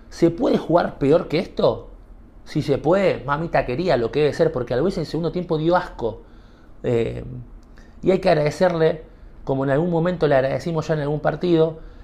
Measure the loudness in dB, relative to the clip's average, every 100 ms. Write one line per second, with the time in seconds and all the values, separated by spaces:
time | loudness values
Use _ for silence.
0 | -10 2 2 2 0 0 2 2 2 0
1 | 2 4 2 -4 -4 0 0 0 -8 -20
2 | -20 -20 -20 -20 -6 -4 0 0 2 2
3 | 2 0 -4 -4 -2 -2 -2 -2 0 0
4 | 0 0 0 2 0 0 -2 -2 0 -2
5 | -4 -4 -4 -4 -2 0 2 2 0 -6
6 | -6 -6 -16 -20 -20 -20 -20 -8 -2 -2
7 | -2 -6 -10 -14 -16 -20 -20 -20 -20 -4
8 | 0 2 4 2 2 2 0 4 0 0
9 | -10 -20 -20 -10 -4 -2 2 2 2 0
10 | 0 0 2 4 2 -2 -4 -4 -2 -2
11 | -2 -2 -2 -2 2 4 2 0 -16 -18